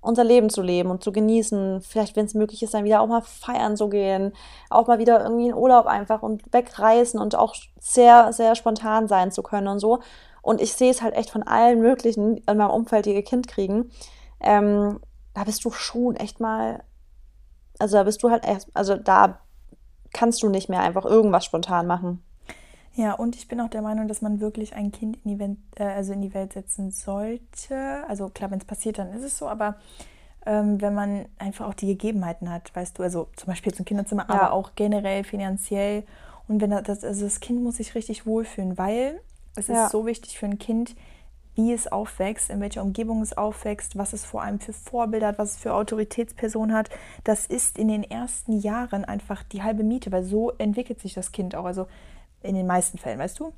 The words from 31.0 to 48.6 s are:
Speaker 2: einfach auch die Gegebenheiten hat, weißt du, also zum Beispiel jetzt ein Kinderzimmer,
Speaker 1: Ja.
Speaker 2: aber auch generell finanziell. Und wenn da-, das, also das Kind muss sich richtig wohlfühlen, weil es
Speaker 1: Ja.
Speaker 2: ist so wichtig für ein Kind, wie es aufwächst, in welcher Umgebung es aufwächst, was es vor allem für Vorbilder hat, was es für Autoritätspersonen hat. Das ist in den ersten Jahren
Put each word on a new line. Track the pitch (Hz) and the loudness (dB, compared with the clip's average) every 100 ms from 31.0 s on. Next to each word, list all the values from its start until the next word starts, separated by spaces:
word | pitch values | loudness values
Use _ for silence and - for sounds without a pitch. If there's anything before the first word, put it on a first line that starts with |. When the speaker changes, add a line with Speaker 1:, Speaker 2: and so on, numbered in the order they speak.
| 202 202 - - | -2 -4 -8 -10
Speaker 2:
einfach | 196 - 208 | -10 -8 -10
auch | |
die | 196 196 | -6 -4
Gegebenheiten | 196 214 214 175 170 175 | -2 -2 -2 -4 -6 -8
hat, | 170 - - | -10 -10 -10
weißt | 180 - | -10 -6
du, | |
also | 185 175 - - | -4 -4 -8 -10
zum | - | -10
Beispiel | 175 - | -6 -6
jetzt | 208 | -6
ein | 185 | -6
Kinderzimmer, | 202 202 208 180 | -4 -4 -6 -2
Speaker 1:
Ja. | 190 | 2
Speaker 2:
aber | 190 | 2
auch | 185 190 - | 0 -4 -4
generell | 208 208 196 196 | -2 0 -2 -4
finanziell. | 196 202 196 190 - 202 202 208 208 - - - - | -6 -6 -6 -6 -4 -4 -2 -4 -8 -20 -20 -20 -4
Und | 214 | 0
wenn | 208 | 0
da-, | 202 | 0
das, | 208 202 | -2 -6
also | - 202 202 | -6 -6 -4
das | - | -6
Kind | - 240 | -4 -4
muss | 240 233 | -4 -6
sich | 220 | -8
richtig | 233 220 214 - | -8 -8 -10 -4
wohlfühlen, | 220 220 - 190 180 | -4 -4 -6 -6 -4
weil | 190 226 262 330 - - - - | -4 -2 -4 -6 -16 -20 -16 -10
es | 208 | -2
Speaker 1:
Ja. | 233 220 | 0 2
Speaker 2:
ist | |
so | 214 220 | 0 -4
wichtig | 233 - - | -6 -10 -10
für | 208 | -6
ein | 202 | -6
Kind, | - 226 240 - - - - - - - | -4 -4 -4 -10 -20 -20 -20 -20 -12 -2
wie | 226 | 0
es | 240 - | 0 -4
aufwächst, | 196 214 - 190 220 - | -6 -8 -4 -6 -4 -6
in | 202 | -6
welcher | 202 214 | -6 -6
Umgebung | 196 196 226 226 | -6 -4 -4 -4
es | 214 - | -4 -4
aufwächst, | 208 214 214 208 - 196 | -4 -4 -8 -8 -8 -8
was | 202 | -8
es | 214 | -8
vor | - 214 | -10 -8
allem | 202 202 | -6 -8
für | - | -8
Vorbilder | 214 - 240 226 220 214 | -16 -8 -4 -2 0 -2
hat, | 208 | -2
was | 208 | -6
es | - | -6
für | 226 | -4
Autoritätspersonen | 185 208 220 214 - 233 - 226 220 220 220 | -2 -2 -4 -4 -4 -8 -6 -6 -2 0 0
hat. | 220 - - - | -2 -8 -20 -10
Das | - 208 - | -2 -2 -2
ist | 247 - - | -4 -4 -2
in | 220 | -2
den | 214 | -2
ersten | 208 226 247 - - | -4 -8 -8 -10 -4
Jahren | 214 | -2